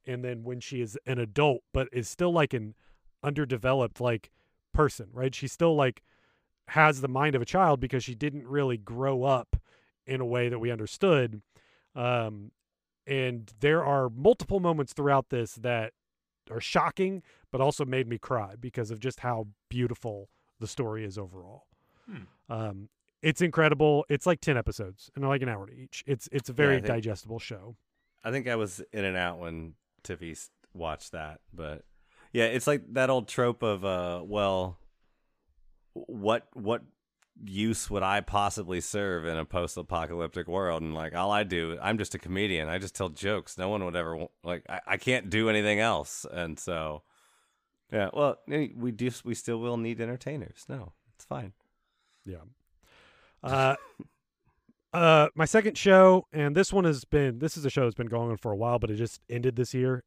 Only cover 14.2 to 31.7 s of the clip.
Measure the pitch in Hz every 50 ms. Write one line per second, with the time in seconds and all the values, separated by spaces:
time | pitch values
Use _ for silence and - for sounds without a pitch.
14.2 | 143 214 247 - - - 196 196 180 170 165 151 139 - - - 143 143 139 135
15.2 | 127 - - 120 113 - - 117 110 123 120 113 110 117 - _ _ _ _ _
16.2 | _ _ _ _ _ - 113 117 - - - 175 156 165 - - 190 190 190 185
17.2 | - _ _ _ _ - - 120 135 147 143 - 147 127 131 131 127 117 117 107
18.2 | - - 131 117 104 95 101 117 123 123 - 127 113 101 117 107 110 127 - -
19.2 | - 123 120 113 110 104 101 _ _ - 120 123 123 117 120 - - 117 104 101
20.2 | 98 - _ _ _ _ _ - 110 104 - - 123 110 107 110 110 101 92 107
21.2 | 98 90 92 95 87 92 113 - _ _ _ _ _ _ _ _ _ 247 202 131
22.2 | 95 - _ _ _ - 117 110 110 107 98 98 101 - _ _ _ _ _ _
23.2 | - 160 151 - 180 170 135 165 160 156 151 135 156 151 147 143 147 - 147 139
24.2 | - 185 170 - - 165 139 120 - - 104 - 104 92 95 - - - - 143
25.2 | 139 135 139 135 131 127 113 98 98 - 123 123 131 - - - - - 139 120
26.2 | - - - 139 - - 123 120 147 143 135 127 101 107 120 117 107 113 104 92
27.2 | - 107 113 117 - - 117 95 92 117 113 _ _ _ _ _ _ _ _ _
28.2 | - 113 127 139 117 123 120 113 107 95 90 92 - - - 107 98 95 92 92
29.2 | 90 87 87 87 87 82 82 82 80 82 78 _ _ _ _ _ - - 92 80
30.2 | 85 82 78 - - - _ _ _ _ - 95 82 78 76 - - - - 82
31.2 | 78 76 76 - _ _ - 85 80 73